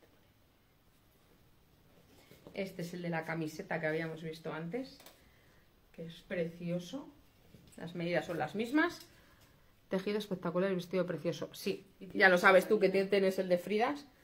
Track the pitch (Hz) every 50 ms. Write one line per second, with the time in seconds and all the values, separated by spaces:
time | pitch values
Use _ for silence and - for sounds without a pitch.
0 | - _ _ _ _ _ _ _ _ _ _ _ _ _ _ _ _ _ _ _
1 | _ _ _ _ _ _ _ _ _ _ - _ _ _ _ _ _ - - -
2 | - - - - - - - - - - - 202 196 185 - - 170 170 180 180
3 | 175 170 170 160 160 - 165 165 160 156 - - 156 - 170 165 160 156 156 165
4 | 165 160 160 156 170 160 156 - - 160 151 156 165 170 185 254 269 262 - -
5 | - - - - - - _ _ _ - _ - _ _ _ _ _ _ - -
6 | 165 165 - - - - 196 180 165 170 - - 175 170 170 175 - - 254 294
7 | 302 - - - - - _ _ _ - - - - - - - - 170 - 175
8 | 170 170 175 151 151 - 170 - 143 151 - 202 233 233 277 311 330 349 339 -
9 | - - - - - - - _ - _ - _ _ - - _ _ - 190 185
10 | 190 208 208 214 202 - 190 180 - 175 165 180 185 196 190 175 175 - - 185
11 | 170 170 170 151 - 175 147 151 - - - - - 202 190 - - - - -
12 | 196 180 - - 202 190 180 175 185 196 190 185 185 - 220 202 190 185 190 196
13 | 196 190 202 202 190 190 190 - 185 185 180 175 - 190 208 214 233 269 294 285
14 | - - - _